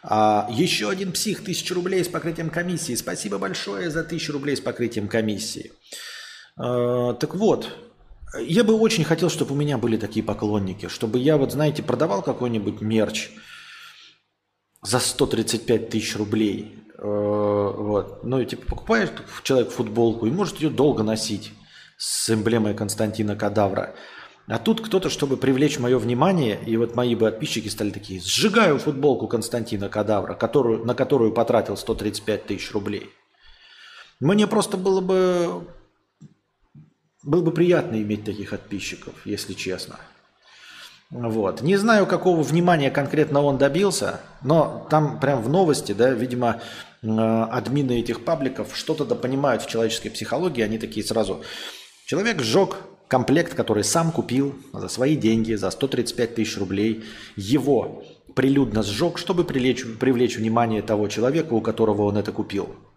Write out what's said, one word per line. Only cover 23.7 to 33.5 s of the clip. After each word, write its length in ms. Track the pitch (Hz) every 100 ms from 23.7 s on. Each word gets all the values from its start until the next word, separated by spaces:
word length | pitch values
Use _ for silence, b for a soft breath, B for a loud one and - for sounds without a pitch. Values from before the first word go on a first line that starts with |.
| 95 98 B B B B B -
А 80 | 113
тут 220 | - 226
кто-то, 300 | 220 185 160
чтобы 260 | - 143 131
привлечь 420 | 131 131 147 147
моё 200 | 123 127
внимание, 600 | 113 120 160 190 127 98
и 100 | - 113
вот 180 | 117 120
мои 180 | 123
бы 160 | 113 110
подписчики 380 | 107 - - 104
стали 220 | - 107
такие: 280 | - - 95
«Сжигаю 600 | 90 - 190 208 202 139
футболку 500 | 151 135 143 123 113
Константина 600 | 117 110 120 110 104 98
Кадавра, 420 | 107 101 104 92
которую, 540 | 92 117 147 117 113 113
на 80 |
которую 380 | 123 131 139 113
потратил 440 | 113 113 117 - 101
сто 180 | -
тридцать 300 | 113 107 104
пять 220 | - 104 -
тысяч 260 | 98 -
рублей». 380 | 107 104 101 - _ _ B B